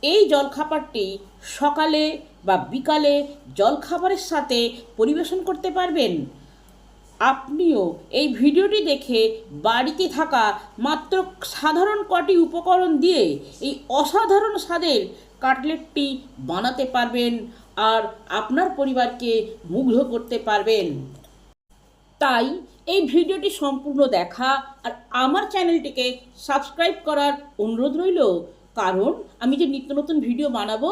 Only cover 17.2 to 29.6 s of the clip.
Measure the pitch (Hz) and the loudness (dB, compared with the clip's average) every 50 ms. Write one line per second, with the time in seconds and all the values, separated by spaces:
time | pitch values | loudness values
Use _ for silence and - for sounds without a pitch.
17.2 | 240 240 233 226 208 - - - - - _ - 214 220 220 226 - - - - | 0 0 -2 -4 -6 -12 -16 -20 -20 -14 _ 0 2 2 2 2 0 -2 -10 -12
18.2 | - - 180 208 214 - 254 302 370 370 - - 277 269 262 254 240 240 - - | -12 -6 -6 -6 -4 0 0 0 0 0 0 -2 -2 0 2 0 0 0 -2 -4
19.2 | 247 233 226 220 202 - - - - 165 170 226 269 254 226 240 269 - 233 233 | -2 0 0 0 0 -2 -10 -16 -12 -6 -2 0 2 4 4 4 2 2 -2 -6
20.2 | 233 - 240 226 - - 208 202 196 214 220 214 185 165 143 139 135 135 - - | -6 -4 -6 -4 -2 0 0 2 2 2 2 2 2 -2 -4 -6 -10 -12 -16 -20
21.2 | - - - - - - _ _ _ _ _ _ _ _ _ _ _ _ _ _ | -20 -20 -20 -20 -20 -20 _ _ _ _ _ _ _ _ _ _ _ _ _ _
22.2 | 294 269 254 233 233 277 311 370 - - - _ _ - 359 392 339 247 240 339 | 0 0 2 0 0 -2 -4 -8 -12 -16 -20 _ _ -2 0 0 0 4 2 2
23.2 | 339 311 381 349 294 392 - - 294 277 269 269 277 294 277 277 285 262 220 180 | 2 2 -2 -2 -2 -4 -4 -2 -4 -4 -4 -4 -6 -6 2 2 2 4 4 0
24.2 | 180 185 - - 247 262 277 277 - - - - _ 240 240 - - - - 247 | -2 -2 -6 -4 0 0 0 0 -2 -10 -20 -12 _ -12 -12 -12 -16 -6 -2 0
25.2 | 254 262 302 392 427 415 - 392 370 339 339 320 - 285 262 254 254 247 254 247 | 0 2 2 0 0 -2 -2 0 2 2 2 0 0 -4 -4 -2 -2 -2 -4 -6
26.2 | - - - - - - 277 277 277 - - - 339 339 330 - - 294 302 294 | -14 -20 -20 -18 -6 -2 -2 -2 -2 -4 -4 0 0 0 0 -2 -4 -2 0 2
27.2 | 285 285 285 285 - - - - 208 220 226 226 254 285 269 311 359 381 359 339 | 2 0 0 -2 -8 -18 -6 -6 -4 -4 -2 0 -2 -2 0 0 0 0 2 4
28.2 | 277 208 180 170 - - - _ _ _ _ 233 202 185 190 185 202 269 403 480 | 4 2 2 0 -4 -10 -18 _ _ _ _ -2 -2 0 0 2 0 0 0 -4
29.2 | - - - _ 233 247 277 285 | -8 -18 -10 _ 0 0 2 2